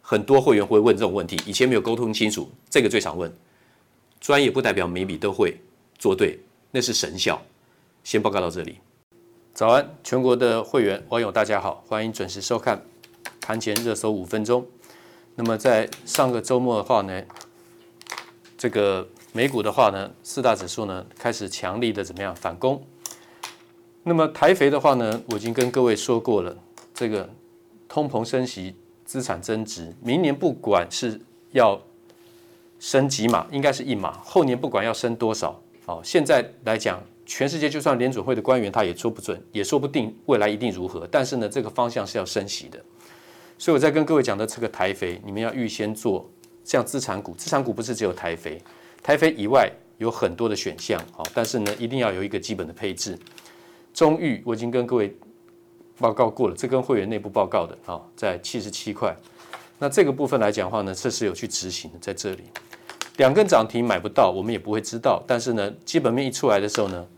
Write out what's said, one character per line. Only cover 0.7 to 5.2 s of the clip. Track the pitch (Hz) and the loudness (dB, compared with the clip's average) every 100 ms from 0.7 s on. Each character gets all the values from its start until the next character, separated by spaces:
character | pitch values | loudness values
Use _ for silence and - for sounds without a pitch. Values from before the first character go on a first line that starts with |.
| 107 | 4
问 | 110 | 6
这 | 98 | 4
种 | 104 | 2
问 | 98 85 | -2 -4
题， | 92 - | -8 -6
以 | |
前 | 98 127 | 0 2
没 | |
有 | 117 | 2
沟 | 104 117 | 0 -2
通 | 117 | -2
清 | 107 110 | 0 0
楚， | 104 78 - _ | 0 -8 -14 _
这 | 143 | 2
个 | 113 | 4
最 | 107 | 2
常 | 95 80 | -2 -6
问。 | 85 - _ _ _ _ _ _ _ _ | -8 -10 _ _ _ _ _ _ _ _
专 | - 143 | 2 4
业 | 131 | 4
不 | 131 | 2
代 | 120 | 2
表 | 95 87 | 0 0
每 | 87 | -2
笔 | 95 | -4
都 | 80 | -2